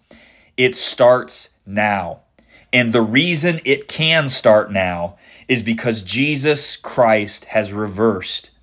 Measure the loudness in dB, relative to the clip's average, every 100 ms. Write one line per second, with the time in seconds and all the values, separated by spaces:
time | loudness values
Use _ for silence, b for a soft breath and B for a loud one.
0 | b b b b b 0 0 2 2 4
1 | 6 4 2 -4 -6 _ -8 -2 0 -2
2 | -6 -12 _ _ b b b 0 2 2
3 | 2 0 0 0 0 0 -2 -2 -4 -2
4 | 0 2 2 2 4 4 2 -2 -2 -4
5 | -8 -12 b b -4 -4 -2 -4 -4 -4
6 | -4 -2 -2 -2 0 0 -2 -4 -4 0
7 | 2 2 0 -6 -4 -4 -4 -6 -6 0
8 | 0 0 -4 -8 -8 _